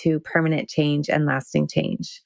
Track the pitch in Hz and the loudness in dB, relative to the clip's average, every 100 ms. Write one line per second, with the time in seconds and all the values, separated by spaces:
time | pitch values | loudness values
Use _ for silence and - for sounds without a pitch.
0 | 165 156 - 165 160 156 - - 147 147 | 0 0 0 0 2 0 -2 0 2 2
1 | 147 156 147 135 - 151 151 - - - | 0 0 2 0 0 -2 -2 -4 -6 -6
2 | - - | -8 -14